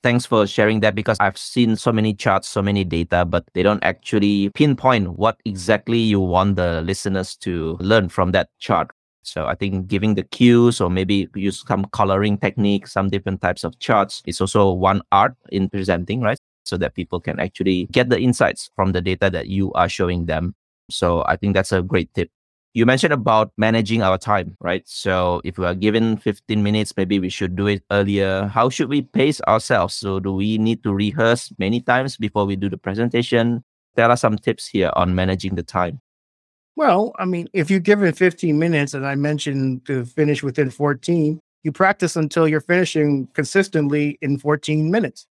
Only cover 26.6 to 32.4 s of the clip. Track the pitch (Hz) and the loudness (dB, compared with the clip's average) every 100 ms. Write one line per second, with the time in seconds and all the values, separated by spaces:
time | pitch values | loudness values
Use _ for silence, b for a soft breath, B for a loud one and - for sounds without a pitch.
26.6 | 104 107 104 - 92 101 92 - 92 90 | 0 0 -2 -4 -2 -2 -2 -4 -6 -2
27.6 | 101 101 _ 101 101 101 95 95 101 113 | -2 -2 _ -2 0 0 0 -2 -2 0
28.6 | 123 131 139 143 131 - 143 147 - 110 | 0 0 -2 -2 -2 0 0 0 0 0
29.6 | - 113 90 - 101 95 95 95 104 110 | 2 0 0 -4 -4 -4 -2 -2 -2 0
30.6 | 110 110 107 98 104 98 113 120 - - | 0 -2 -2 0 -2 0 2 2 -2 -6
31.6 | 95 120 123 123 135 - 107 107 | -2 -2 0 0 0 -4 -4 -2